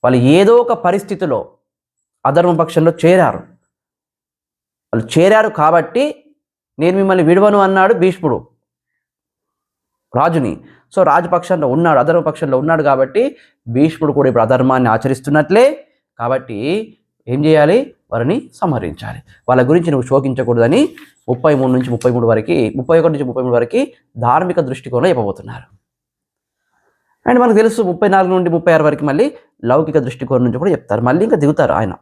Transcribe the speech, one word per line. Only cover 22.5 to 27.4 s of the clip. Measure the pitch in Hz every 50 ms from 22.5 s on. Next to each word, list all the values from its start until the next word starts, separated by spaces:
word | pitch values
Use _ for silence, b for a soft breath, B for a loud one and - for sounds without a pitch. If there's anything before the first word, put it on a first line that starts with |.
| 170 151 117 107 117
ముప్పై | 131 127 123 165 165
ఒకటి | 160 165
నుంచి | 156 139 143
ముప్పై | 127 120 131 127
మూడు | 127 120
వరకు | 120 120 120 - 233 277 277 b b b _ _
ధార్మిక | 117 117 120 127 160 185 180 175 180
దృష్టికోణంలో | 156 127 131 127 - 131 120 120 139 185
చెప్పబోతున్నారు. | 160 127 110 98 95 - - 104 117 - - _ _ _ _ _ _ _ _ _ _ _ _ _ _ _ _ _ _ _ _ _ _ _ _ _ _ _ _ _ _ _ _ 240
And | 247 247